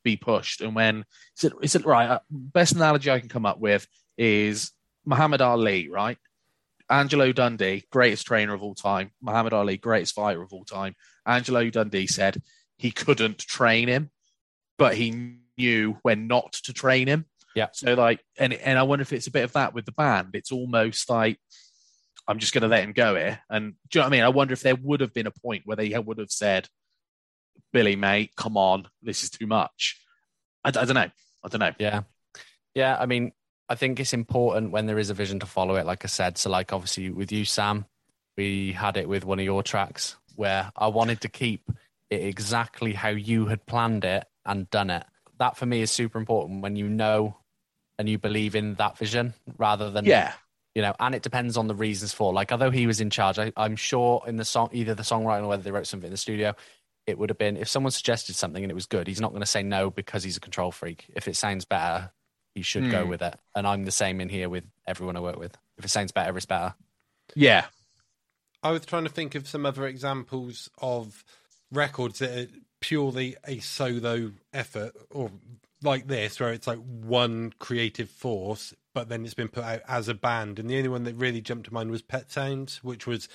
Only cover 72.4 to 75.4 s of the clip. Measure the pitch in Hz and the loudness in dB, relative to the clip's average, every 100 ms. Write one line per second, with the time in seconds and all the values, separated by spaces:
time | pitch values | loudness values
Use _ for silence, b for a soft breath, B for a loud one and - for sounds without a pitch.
72.4 | 123 - _ - - 156 139 127 127 131 | -10 -14 _ -12 -4 0 0 -2 -6 -8
73.4 | - 131 - - 135 120 117 117 113 101 | -12 -10 -10 -6 -4 -2 -2 -2 -4 -10
74.4 | _ 139 120 113 107 - - 143 120 95 | _ -10 -10 -8 -10 -12 -14 -10 -8 -10